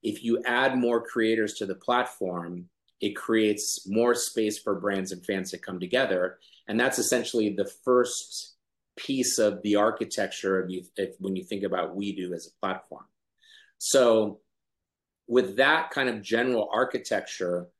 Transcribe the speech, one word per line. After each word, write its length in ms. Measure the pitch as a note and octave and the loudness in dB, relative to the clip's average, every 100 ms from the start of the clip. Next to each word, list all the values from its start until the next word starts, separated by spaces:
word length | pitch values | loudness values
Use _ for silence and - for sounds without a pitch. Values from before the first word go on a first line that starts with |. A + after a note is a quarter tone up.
if 200 | G#2+ G2 | -4 -4
you 200 | A2+ A2+ | -2 0
add 340 | B2 A#2+ C3+ C3 | 2 2 2 2
more 240 | A#2+ A#2 | 2 0
creators 520 | A#2+ A#2+ A2 A2+ G#2+ | -2 0 2 2 0
to 120 | - G2+ | -4 -6
the 80 | |
platform, 920 | F#2 - B2 F2+ - F#3 B2 E2+ F2+ F2 _ _ _ | -6 0 0 0 -4 -6 -6 -8 -10 -14 _ _ _
it 160 | G#2 G2+ | -6 -6
creates 720 | - A2+ G#2+ G#2 - - F#2 | 0 2 4 0 -4 -6 -2
more 260 | G#2+ A#2+ | 2 4
space 440 | A#2+ - - G#2+ G#2+ | 2 0 0 0 -2
for 200 | - F#2+ | -4 -2
brands 320 | G2+ G2 F#2+ | -2 -2 -4
and 120 | F#2 | -8
fans 260 | - G2 F#2 | -4 -4 -4
to 80 | F2+ | -10
come 220 | - F#2 | -10 -8
together. 580 | F2+ B2 C3 F#2 F2+ - _ _ - | -2 0 2 0 0 -4 _ _ -4
And 120 | G#2+ | 0
that's 200 | B2+ C3 | 2 2
essentially 520 | A2 B2+ A2 A#2+ G#2+ | 0 0 0 0 0
the 200 | F#2+ G2 - | 0 -4 -4
first 720 | - B2 A#2+ - - - - _ _ _ _ - | 2 4 4 -2 -10 -12 -14 _ _ _ _ -16
piece 420 | - C3+ B2 - | -4 0 0 2
of 240 | G#2+ G2 | 2 2
the 140 | G#2+ G#2 | 2 4
architecture 840 | G#2+ - A2 - F#2+ - G2 F#2+ | 4 2 -6 -4 -4 -2 0 0
of 80 | F#2 | 0
you, 140 | F#2 F2+ - | -8 -10 -6
if, 180 | F#2+ - | -6 -4
when 180 | F#2+ F#2+ | -6 -6
you 80 | |
think 180 | F#2 G2+ | -6 -4
about 340 | G2 F#2 E2+ F#2 | -2 -2 -4 -4
WeDo 380 | G2+ F#2+ F2+ | -6 -4 -6
as 120 | E2+ - | -8 -12
a 140 | _ | _
platform. 440 | G2 - - C#2 - _ _ _ _ - _ _ | -6 -6 -10 -20 -20 _ _ _ _ -20 _ _
So 640 | - C#3 A#2+ A2+ G#2+ - _ _ _ _ _ _ _ _ - | 2 6 8 6 4 -4 _ _ _ _ _ _ _ _ 2
with 300 | A#2+ F#2+ G2+ | 2 2 2
that 340 | C3+ D#3+ - | 4 4 0
kind 180 | - C3 | -2 -2
of 140 | A2 | -2
general 460 | G2+ A2+ B2+ A#2+ G#2 | -2 0 2 0 0
architecture 960 | A2 B2+ A#2+ - G#2 - - F2+ F2 F2 | 0 0 -2 -2 -4 -4 -6 -4 -4 -6